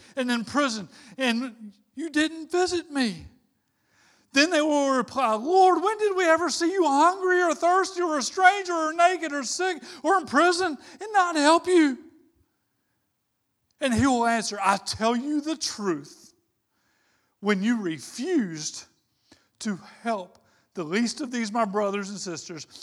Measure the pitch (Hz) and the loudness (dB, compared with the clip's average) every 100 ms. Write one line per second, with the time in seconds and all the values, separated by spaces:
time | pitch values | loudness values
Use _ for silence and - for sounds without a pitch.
0 | - 269 247 240 208 277 277 220 180 - | -12 -6 -2 -2 -2 0 0 -2 -10 -16
1 | - - 254 226 262 233 214 - _ - | -16 -4 -2 -2 -6 -12 -20 -20 _ -12
2 | 320 294 311 320 302 359 359 349 302 277 | -4 -2 -2 -4 -4 -2 0 -2 -6 -4
3 | 233 170 - _ _ _ _ _ _ _ | -4 -4 -14 _ _ _ _ _ _ _
4 | _ _ _ 269 311 311 311 294 277 262 | _ _ _ 2 2 2 2 2 2 0
5 | - 269 233 220 277 381 370 339 381 427 | 0 0 0 0 2 6 6 6 0 0
6 | 427 370 339 320 339 - 339 381 311 277 | -2 2 4 4 2 -2 -2 2 2 4
7 | 330 381 370 359 349 285 339 381 370 359 | 4 2 0 2 2 2 2 2 0 -2
8 | 349 294 220 381 370 403 359 339 311 339 | -2 -2 -4 4 4 4 0 -4 -2 2
9 | 349 359 320 285 233 - 370 330 - - | 2 2 -4 -6 -6 -4 -4 -4 -10 -6
10 | 302 381 240 254 349 349 370 269 - - | 0 0 2 2 4 2 -2 -6 -14 -16
11 | 427 415 349 311 285 330 349 359 294 247 | -2 0 2 2 4 4 4 4 4 0
12 | - _ _ _ _ _ _ _ _ _ | -12 _ _ _ _ _ _ _ _ _
13 | _ _ _ _ _ _ _ - 269 220 | _ _ _ _ _ _ _ -6 -2 2
14 | 269 247 233 233 - 202 196 202 - - | 2 2 2 0 -2 -2 0 0 -2 -2
15 | 226 240 285 302 294 320 - - 202 147 | 0 0 -2 -4 -4 -6 -8 -4 -4 -4
16 | 147 - - _ _ _ _ _ _ _ | -6 -20 -20 _ _ _ _ _ _ _
17 | _ _ _ _ 202 196 214 240 180 151 | _ _ _ _ -2 0 0 0 -2 -6
18 | - - 320 330 185 156 151 - - _ | -10 -8 -2 0 -2 -6 -10 -12 -18 _
19 | _ _ _ _ _ - 220 175 - - | _ _ _ _ _ -10 -6 -6 -10 -10
20 | 233 208 180 _ _ _ _ 190 156 202 | -6 -6 -6 _ _ _ _ -10 -4 -2
21 | 240 - 262 247 214 233 214 202 202 202 | -2 -4 -6 -6 -4 -2 -2 -2 -2 -4
22 | 196 196 180 160 - 160 - - | -6 -10 -10 -10 -12 -14 -16 -20